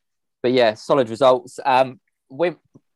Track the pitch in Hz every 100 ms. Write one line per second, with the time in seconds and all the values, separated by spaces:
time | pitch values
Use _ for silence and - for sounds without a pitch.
0 | _ _ _ _ 123 127 117 107 - 147
1 | 113 113 131 127 - - - 127 131 127
2 | _ _ _ 135 170 156 _ _ _